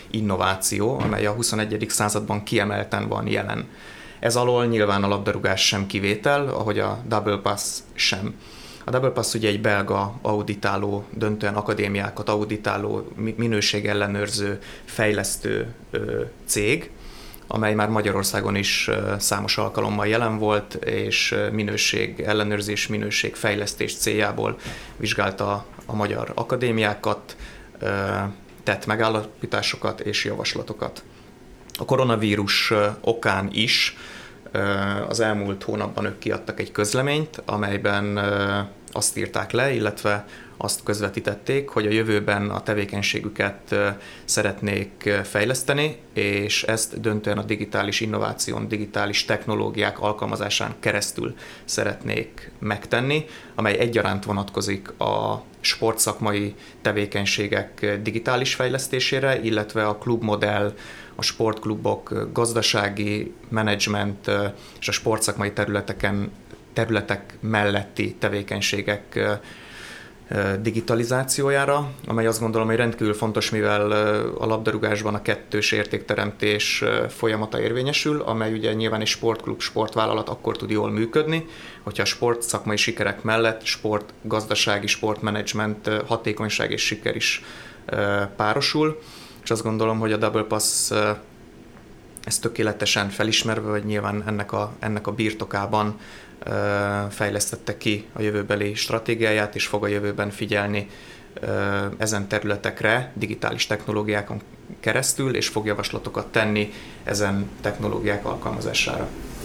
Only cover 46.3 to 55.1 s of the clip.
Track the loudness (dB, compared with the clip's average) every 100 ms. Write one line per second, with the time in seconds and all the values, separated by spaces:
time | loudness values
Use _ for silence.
46.3 | 2 2 0 2 0 0 -2 0 0 0
47.3 | -2 0 -2 0 0 0 0 0 0 -2
48.3 | -2 -2 -2 -2 -2 -2 -2 0 0 0
49.3 | 0 0 0 0 0 -2 0 -2 0 -2
50.3 | -2 0 0 -2 -2 0 0 -2 -4 -6
51.3 | -6 -14 -14 -4 -2 -2 -2 -4 -2 -4
52.3 | -10 -16 -6 -4 -4 0 0 2 0 -2
53.3 | -12 -10 0 2 4 4 4 2 0 0
54.3 | -2 0 -2 -2 -4 -6 -2 0